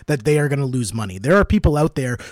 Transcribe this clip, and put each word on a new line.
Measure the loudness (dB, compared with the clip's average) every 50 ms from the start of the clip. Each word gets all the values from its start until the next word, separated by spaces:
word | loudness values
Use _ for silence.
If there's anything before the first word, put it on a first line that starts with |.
| -4
that | -4 -4 -2 0
they | 2 2 2
are | 2 0
gonna | 0 -2 -2
lose | -2 -2 -2 -4 -4 -4
money. | -6 -6 -8 -8
There | -6 0 2 4
are | 4 4
people | 4 2 2 2 2 2 2
out | 0 0 0
there | -4 -4 -4 -6 -8 -10 -10